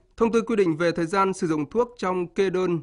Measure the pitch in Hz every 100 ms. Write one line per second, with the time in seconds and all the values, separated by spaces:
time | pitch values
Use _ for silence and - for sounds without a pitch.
0 | _ - 226 226 226 220 185 156 170 165
1 | 165 196 190 185 175 156 143 214 240 -
2 | 185 185 170 - 190 175 180 165